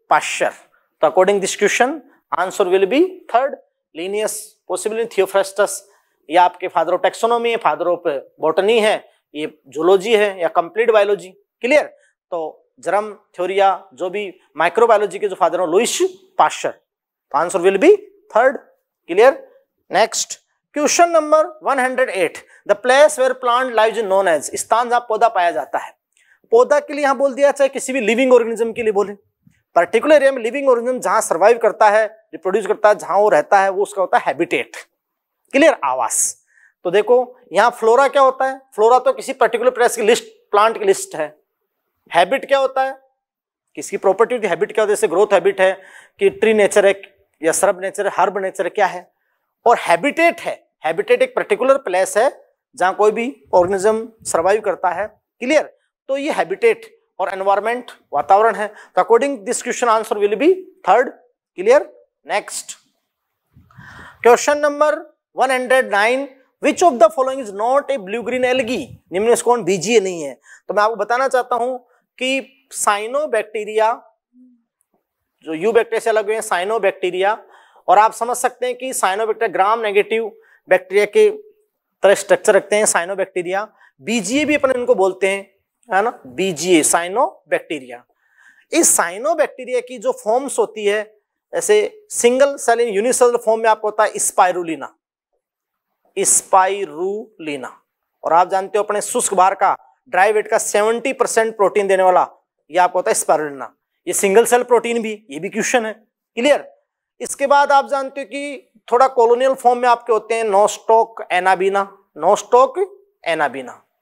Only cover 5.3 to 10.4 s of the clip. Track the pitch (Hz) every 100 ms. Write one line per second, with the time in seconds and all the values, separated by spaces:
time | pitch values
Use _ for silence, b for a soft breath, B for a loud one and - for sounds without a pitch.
5.3 | 196 190 - 196 - _ _ _ _ -
6.3 | 170 180 - 185 175 160 180 185 - 226
7.3 | 233 233 226 160 151 175 170 165 135 -
8.3 | - 151 165 196 233 214 165 - b _
9.3 | 147 151 _ 139 135 170 196 208 208 208
10.3 | 190